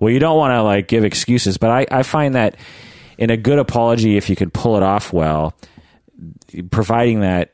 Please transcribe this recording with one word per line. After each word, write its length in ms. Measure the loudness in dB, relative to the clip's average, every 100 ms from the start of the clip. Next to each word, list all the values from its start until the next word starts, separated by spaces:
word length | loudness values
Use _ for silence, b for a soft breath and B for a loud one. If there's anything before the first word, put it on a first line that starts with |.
"Well, 100 | 0
you 60 | 2
don't 200 | 2 2
wanna, 240 | 2 2
like, 240 | 2 0 0
give 160 | 0
excuses," 540 | 0 -2 -2 -2 0 0
but 120 | 0
I, 160 | 0 0 -2
I 40 |
find 320 | -2 -2 0
that 220 | 0 0 -4 B B B B B -4
in 120 | -2
a 60 | 0
good 220 | 2 0
apology, 580 | 0 0 2 2 2 2
if 120 | 0
you 60 | -2
can 140 | -2
pull 260 | -2 0 2
it 60 |
off 300 | 2 0 -2
well, 420 | -2 0 -2 -4 -8 B B B B _ -20 -20 -20 _ -16 -6
providing 500 | -4 0 0 2 0
that 320 | 0 0 -2